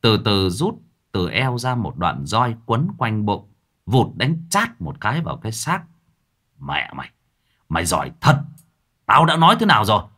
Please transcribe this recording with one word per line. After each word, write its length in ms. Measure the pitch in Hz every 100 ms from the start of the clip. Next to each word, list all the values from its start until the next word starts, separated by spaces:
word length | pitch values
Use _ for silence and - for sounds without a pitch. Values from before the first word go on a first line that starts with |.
Từ 160 | 120 107
từ 240 | 110 101 95
rút 320 | 92 180 233 _ _ _
từ 180 | 98 87
eo 280 | 95 131 123
ra 180 | 127
một 220 | 120 90 -
đoạn 280 | 87 65
roi 300 | 69 110 123 113
quấn 220 | - 117 170 -
quanh 280 | 120 107
bụng, 240 | 104 101 - _ _ _
vụt 220 | - 123 101
đánh 220 | - 131 165 -
chát 320 | 196 233 -
một 200 | 78 -
cái 200 | 107 139
vào 160 | 170 143
cái 140 | 110
xác. 320 | 110 - 190 - _ _ _ _ _ _ _
Mẹ 320 | 69 73 64
mày, 160 | 67 65 _ _ _ _ _ _
mày 160 | 80
giỏi 260 | 85 82 67 -
thật. 220 | - 135 - - _ _ _ _
Tao 200 | - 117
đã 120 | 160 160
nói 180 | 165 226
thế 60 |
nào 200 | 214 123
rồi? 160 | 107 107 -